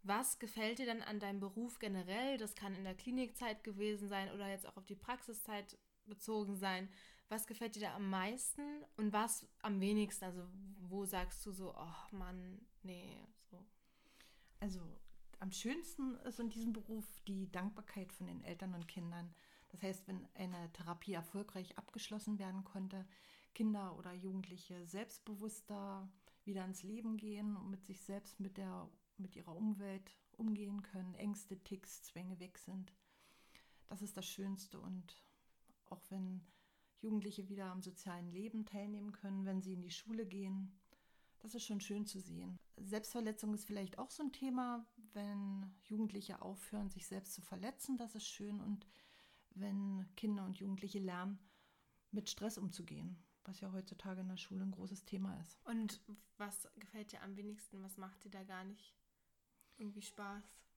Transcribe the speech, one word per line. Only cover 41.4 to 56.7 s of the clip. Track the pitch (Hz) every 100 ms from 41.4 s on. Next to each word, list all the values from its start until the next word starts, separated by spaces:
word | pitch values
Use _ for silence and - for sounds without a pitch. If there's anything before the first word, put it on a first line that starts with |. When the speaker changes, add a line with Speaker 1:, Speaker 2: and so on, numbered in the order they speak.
| 220
Speaker 2:
ist | 226 -
schon | 208
schön | - 208 208
zu | 196
sehen. | 185 170 180 180 - -
Selbstverletzung | 196 214 214 240 220 214 214
ist | 208 -
vielleicht | 208 190 -
auch | 262
so | -
ein | 294
Thema, | - 269 254 247 240 226 - 214
wenn | 208 202 202 196 196 196 190
Jugendliche | - 214 214 202 196 -
aufhören, | 185 190 - 208 196
sich | 190 -
selbst | 190 190
zu | -
verletzen, | - 185 208 262 - 254
das | 233 214
ist | -
schön. | - 202 208
Und | 208 196 - - - - - - _
wenn | 190 202 196 196 196 190 -
Kinder | 220 208 190
und | 190
Jugendliche | 196 190 196 196
lernen, | 190 180 190 202 - - - _ _ _ _
mit | 208 208
Stress | - 208 220
umzugehen, | 196 - 165 151 165 175 - _
was | - 190
ja | 196
heutzutage | 190 190 - 196 185
in | 185
der | 185
Schule | - 190
ein | 190
großes | 185 190 190
Thema | - 190 190 185
ist. | 165 - -
Speaker 1:
Und | 226 214 - - 208 - -
was | 208 196 -